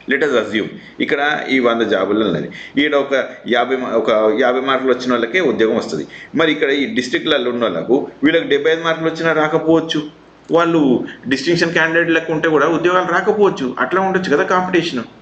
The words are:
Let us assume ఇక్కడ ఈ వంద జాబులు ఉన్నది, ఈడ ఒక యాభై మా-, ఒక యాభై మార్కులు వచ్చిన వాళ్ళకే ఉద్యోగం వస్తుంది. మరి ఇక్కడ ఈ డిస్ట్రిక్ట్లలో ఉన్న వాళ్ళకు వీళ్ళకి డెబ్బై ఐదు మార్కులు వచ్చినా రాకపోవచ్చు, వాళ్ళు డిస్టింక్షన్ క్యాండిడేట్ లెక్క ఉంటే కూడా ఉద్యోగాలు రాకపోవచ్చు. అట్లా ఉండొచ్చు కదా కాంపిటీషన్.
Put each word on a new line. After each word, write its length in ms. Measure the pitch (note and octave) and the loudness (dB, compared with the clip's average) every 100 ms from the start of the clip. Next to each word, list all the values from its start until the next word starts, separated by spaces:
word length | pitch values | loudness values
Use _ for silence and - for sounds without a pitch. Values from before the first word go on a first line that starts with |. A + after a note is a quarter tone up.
| - | -4
Let 120 | C3+ | -2
us 80 | D3 | 0
assume 360 | B2 G#2+ G#2+ F#2+ - - - | 0 -2 -4 -4 -8 -14 -6
ఇక్కడ 440 | - C#3+ C#3+ D3+ - | -2 0 0 -2 -2
ఈ 80 | C3 | 0
వంద 240 | A#2+ A#2 | 2 2
జాబులు 420 | A2 G2+ F#2+ G#2+ | 0 0 0 0
ఉన్నది, 240 | G#2+ D#2+ D2 - - - | 0 -2 -6 -12 -8 -2
ఈడ 160 | D3 | 0
ఒక 300 | D3 B2+ C3+ A#2+ - - | 0 0 -2 -4 -8 -2
యాభై 280 | A#2+ B2 C3 | 0 0 -2
మా-, 160 | A#2+ | -2
ఒక 460 | A2 A#2 A2 G#2+ G#2+ | -2 2 2 2 2
యాభై 200 | B2+ B2+ | 2 2
మార్కులు 320 | C3+ C3 C3 | 0 0 2
వచ్చిన 200 | B2 B2 | 0 0
వాళ్ళకే 280 | B2 A2+ F#3 | 0 0 0
ఉద్యోగం 360 | D#3+ G#2 A2 A#2+ | 0 2 2 0
వస్తుంది. 300 | - D#2 C#2+ - - | -2 -6 -8 -14 -8
మరి 180 | C#3 D#3+ | 0 0
ఇక్కడ 180 | D3 D3 | 2 0
ఈ 240 | C#3+ B2+ | 0 -2
డిస్ట్రిక్ట్లలో 560 | A2 B2+ E3+ - C#3+ B2 | -2 -2 -2 0 0 0
ఉన్న 120 | A#2+ | -2
వాళ్ళకు 460 | A2+ E2+ F2+ C3 - - | -2 -2 0 0 0 -2
వీళ్ళకి 240 | C#3+ E3 C#3 | 2 2 2
డెబ్బై 220 | C#3 D3 | 0 2
ఐదు 120 | E3 | 0
మార్కులు 280 | E3 D#3+ D#3+ | 0 -2 -2
వచ్చినా 220 | E3 E3 | -2 0
రాకపోవచ్చు, 680 | D#3 D#3 D#3+ D#3 E3 D#3+ E3 C#3+ - - - - | 0 0 0 2 2 2 -4 -6 -12 -20 -20 -2
వాళ్ళు 540 | D#3 E3+ E3 C#3 A#2 - - A2+ | 0 2 2 2 2 -2 -10 -4
డిస్టింక్షన్ 440 | C3 E3 E3+ E3+ | -4 0 0 0
క్యాండిడేట్ 380 | E3 D#3+ E3 E3 | 0 0 0 2
లెక్క 200 | E3 E3 | 0 0
ఉంటే 180 | D#3+ D#3+ | -2 2
కూడా 200 | D#3 D3 | 2 2
ఉద్యోగాలు 440 | E3 E3+ F3+ E3+ | 2 2 2 0
రాకపోవచ్చు. 640 | F3 G#3 G#3 G3+ D#3 C3 B2 | -2 0 2 2 2 -4 -4
అట్లా 220 | B2 F3+ | -2 0
ఉండొచ్చు 360 | F#3+ F#3+ - C#3+ | 0 -2 0 0
కదా 80 | |
కాంపిటీషన్. 580 | - F#3 F#3 F3+ D3+ B2+ A2+ - | 2 0 0 0 -2 -4 -8 -14